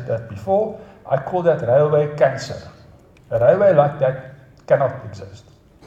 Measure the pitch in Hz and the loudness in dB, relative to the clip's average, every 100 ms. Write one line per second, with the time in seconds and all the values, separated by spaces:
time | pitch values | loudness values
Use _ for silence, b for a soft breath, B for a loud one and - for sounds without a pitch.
0 | - 113 - - - 196 220 - B B | -4 -8 -8 -12 -2 -2 -2 -6 B B
1 | B 135 - 180 170 151 117 131 151 151 | B -4 -2 -2 0 0 2 4 4 2
2 | 147 - 139 131 - - - - - - | 0 2 0 0 -10 -14 -16 -20 -20 -20
3 | _ _ - 113 120 185 202 160 143 143 | _ _ -6 0 4 4 4 4 4 2
4 | 131 - - - - _ - 139 135 - | -4 -4 -10 -20 -20 _ 0 0 0 -4
5 | 110 - - - - _ _ _ | -14 -16 -18 -20 -20 _ _ _